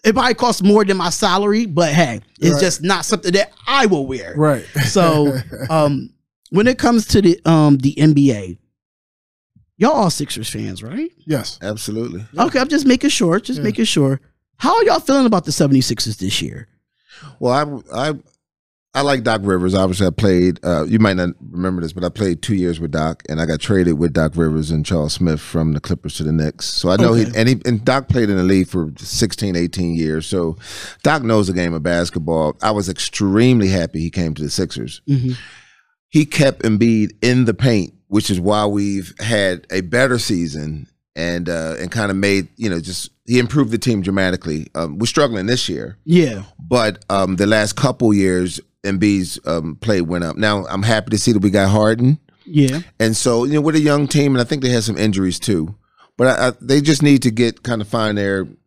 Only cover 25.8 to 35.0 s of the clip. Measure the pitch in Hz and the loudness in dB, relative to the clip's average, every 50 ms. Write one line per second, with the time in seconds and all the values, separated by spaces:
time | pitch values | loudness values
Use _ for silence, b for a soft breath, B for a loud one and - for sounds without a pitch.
25.8 | - - 92 - - 76 - - 78 76 78 80 76 76 - - - - - - | -4 -6 -6 -6 -6 -12 -8 -6 -4 -2 0 0 -2 -2 -6 -8 -10 -8 -6 -4
26.8 | - 90 90 104 117 117 113 117 110 117 117 - 113 123 131 113 - 123 120 104 | 0 0 2 4 4 4 4 2 2 0 0 0 2 2 2 0 0 -2 -2 0
27.8 | 113 127 127 139 131 - - 127 113 101 101 92 90 92 98 95 92 - - 92 | 0 0 0 0 0 0 0 0 2 2 2 2 2 4 4 2 2 0 -2 -4
28.8 | 82 78 67 - - - - - 120 98 - - 110 101 90 85 87 82 - 95 | -4 -4 -8 -12 -12 -10 -2 -2 -2 -2 -2 -6 -6 -4 -2 -2 -2 -2 -2 -4
29.8 | 90 85 85 82 80 78 78 78 78 - 101 92 85 82 80 B B B B B | -4 -2 -2 -2 -2 -2 -2 -4 -4 -4 -4 -2 -2 -2 -4 B B B B B
30.8 | B B B B _ 151 151 156 127 113 113 107 101 90 92 90 87 85 82 80 | B B B B _ 0 0 0 0 2 2 2 2 0 -2 -2 -2 -2 -4 -4
31.8 | 73 85 87 85 87 82 - 87 78 78 82 80 78 76 76 _ - 110 107 104 | -2 -2 0 0 -2 -2 -4 -6 -4 -2 -2 0 0 -2 -2 _ -2 -2 -2 -2
32.8 | 98 87 90 - - - - - 107 98 95 107 120 127 127 117 101 95 95 92 | -4 -4 -6 -8 -8 -8 -4 -2 -2 2 2 4 4 4 4 4 2 2 2 0
33.8 | 82 80 - 80 82 85 - 95 87 82 76 69 76 71 - - 92 - - - | -2 -2 -4 -4 -6 -4 -4 -4 -4 -4 -4 -6 -6 -6 -4 -4 -4 -4 -6 -10
34.8 | 57 64 - - | -10 -12 -12 -14